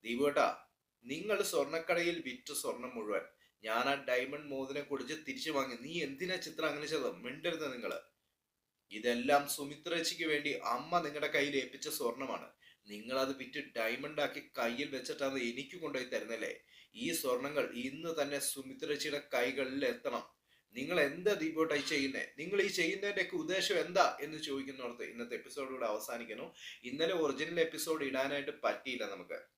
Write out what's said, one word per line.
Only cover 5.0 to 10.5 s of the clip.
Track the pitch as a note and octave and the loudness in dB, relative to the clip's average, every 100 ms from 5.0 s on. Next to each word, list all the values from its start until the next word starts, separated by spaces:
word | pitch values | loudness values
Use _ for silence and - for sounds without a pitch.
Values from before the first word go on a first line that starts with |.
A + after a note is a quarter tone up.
| B2 D#3 - | -2 -6 -6
തിരിച്ചു | C3+ D3 | -4 0
വാങ്ങി. | C#3+ C3 A#2+ | 0 0 -4
നീ | C3+ E3+ | -6 -4
എന്തിനാ | C#3 C#3 F3+ F#3 | -4 -4 -2 -2
ചിത്രം | D#3+ - D#3 | -4 -2 0
അങ്ങനെ | D3 D3 | 0 -2
ചെയ്തത്? | D3 A#2+ F#2 | 0 0 -4
മിണ്ടരുത് | A#2+ D3 E3 E3 D3 | -8 -4 -4 -2 -4
നിങ്ങള്. | B2 G2+ E2+ - _ _ _ _ _ _ _ _ | -4 -4 -6 -10 _ _ _ _ _ _ _ _
ഇതെല്ലാം | G#2 A#2+ A#2+ C3 C#3+ C#3+ | -2 0 2 6 6 6
സുമിത്രേച്ചിക്ക് | - C#3+ D3 - E3+ E3 - | -4 -4 -6 -2 0 0 0
വേണ്ടി | E3 D3 D3 | 0 2 0